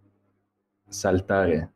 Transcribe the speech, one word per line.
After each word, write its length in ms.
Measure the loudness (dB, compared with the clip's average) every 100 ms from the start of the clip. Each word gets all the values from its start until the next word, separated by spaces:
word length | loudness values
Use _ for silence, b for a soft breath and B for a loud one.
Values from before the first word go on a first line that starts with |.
| _ _ _ _ _ _ _ _ -18
Saltare. 840 | -6 0 0 0 0 2 0 -4